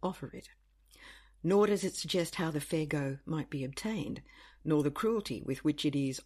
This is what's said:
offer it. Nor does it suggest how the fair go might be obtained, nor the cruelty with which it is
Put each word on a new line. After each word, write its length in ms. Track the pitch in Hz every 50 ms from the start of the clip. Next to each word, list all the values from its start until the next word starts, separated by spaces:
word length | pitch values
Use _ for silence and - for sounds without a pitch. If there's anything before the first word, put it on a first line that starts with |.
| -
offer 260 | 185 185 - 147 - -
it. 160 | 185 - - - _ _ _ _ _ _ _ - - - - - - - - _ _
Nor 260 | - 160 190 202 208
does 180 | 208 208 185 190
it 100 | 185 -
suggest 400 | - - 160 - 180 170 - -
how 160 | - 170 160
the 80 | 151 147
fair 260 | 143 - - 160 156
go 320 | 147 156 147 139 135 135 139 -
might 240 | - 160 156 139 -
be 140 | - 139 131
obtained, 580 | 131 139 - - 214 220 196 143 - - - - - - - - - - - -
nor 180 | 151 156 151 139
the 80 | 147
cruelty 500 | 143 - - 220 233 214 202 - 127 98 -
with 180 | - 135 - -
which 220 | 151 147 - -
it 100 | 151 139
is 260 | 143 139 135 131 - -